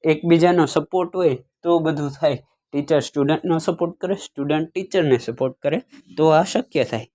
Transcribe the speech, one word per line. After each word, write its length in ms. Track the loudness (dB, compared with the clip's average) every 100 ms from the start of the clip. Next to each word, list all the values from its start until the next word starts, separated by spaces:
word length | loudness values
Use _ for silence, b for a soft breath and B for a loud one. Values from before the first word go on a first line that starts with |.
એકબીજાનો 600 | 0 0 2 4 4 4 2
સપોર્ટ 500 | 0 -2 -4 -4 0
હોય 200 | 0 0 _ _
તો 160 | 0 0
બધું 300 | 0 -4 -6
થાય. 280 | -2 -2 -2 _ _ _
ટીચર 260 | -6 0 0
સ્ટુડન્ટનો 580 | 0 -2 0 0 0 -2
સપોર્ટ 360 | -2 -2 -4 -4
કરે, 180 | -6 -6
સ્ટુડન્ટ 560 | -8 -8 -4 -2 -2
ટીચરને 460 | -8 -4 0 2 2
સપોર્ટ 380 | 0 -4 -6 -4
કરે 180 | -4 -4 -8 B _ 0
તો 80 | 4
આ 140 | 4
શક્ય 400 | 2 -2 -2 -4
થાય. 240 | -2 -4 -10